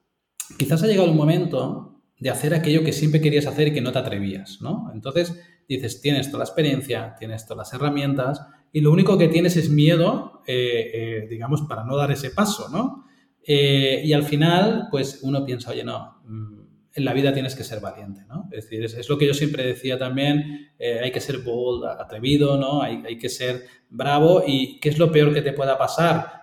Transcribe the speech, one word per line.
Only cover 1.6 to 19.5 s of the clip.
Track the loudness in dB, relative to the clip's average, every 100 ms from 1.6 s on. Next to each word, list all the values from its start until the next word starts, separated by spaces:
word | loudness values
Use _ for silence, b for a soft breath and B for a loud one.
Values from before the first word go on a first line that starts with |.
| -4 -8 -12 _ _ -8
de | -6
hacer | -2 0
aquello | 0 2 2
que | 2
siempre | 0 2 2
querías | 4 2 0
hacer | 0 0
y |
que | 0
no | -2
te | -2
atrevías", | -4 -4 -6 -8 -12 -12
¿no? | -8 -6 -8
Entonces, | -12 -4 -2 -2 -6 B B -8
dices, | -6 -6 -4
"Tienes | 0 0 -2
toda | -6
la |
experiencia, | -4 0 0 0 -4 -6 -8 -12
tienes | -12 -12
todas | -12 -14 -10
las |
herramientas, | -4 -2 -2 -2 -2 -2 -4 B B B
y | 2
lo | 4
único | 6 6 6
que | 6
tienes | 4 4 2
es | 4
miedo, | 6 6 6 2 0 -6 -14 -4
eh, | -2 0 -2 -2
eh, | -6 -6 -6 -8
digamos, | -8 -2 -2
para | -2 -8
no | -4 -2
dar | 0
ese | -2 -4
paso", | 0 0 0 -6
¿no? | -4 -4 -6 B B B _
Eh, | 0 2 4 4 2 0
y | 2
al | 2
final, | 2 2 4 4 4 0 -2
pues, | -2 -4 -4
uno | -4 -2 -2
piensa, | -6 -8
"Oye, | -8
no, | -8 -10 -12 _ -14
mm, | -12 -12 -16 -20 _ _
en | -4
la | -2
vida | 2 2
tienes | 0 -4
que | -8
ser | -12 -10
valiente", | -12 -14 -16 -16 -14
¿no? | -14 -12
Es | -14
decir, | -10 -8
es, | -8
es | -6 -2
lo | 2
que | 2
yo |
siempre | 2 -2